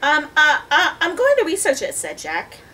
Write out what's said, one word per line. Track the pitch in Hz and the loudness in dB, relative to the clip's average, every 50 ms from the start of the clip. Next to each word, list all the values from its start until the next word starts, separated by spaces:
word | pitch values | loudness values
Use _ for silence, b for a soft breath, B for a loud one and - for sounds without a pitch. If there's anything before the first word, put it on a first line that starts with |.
Um, | - 277 294 311 294 285 - | 2 2 2 2 0 -2 0
uh, | - 302 302 294 - - - | 2 4 4 2 0 -2 0
uh, | 285 302 359 320 - - | 0 2 2 2 -2 -2
I'm | - 349 359 | -4 -4 -2
going | - 480 539 571 539 | 0 2 2 4 4
to | 440 | 2
research | 320 330 392 - 415 269 269 | 0 -2 -2 0 0 -2 -2
it, | - 165 - | -2 -6 -6
said | - - 151 156 | -6 -8 -8 -10
Jack. | - - 156 156 170 - - - - - - | -10 -10 -8 -6 -6 -8 -8 -14 -20 -20 -20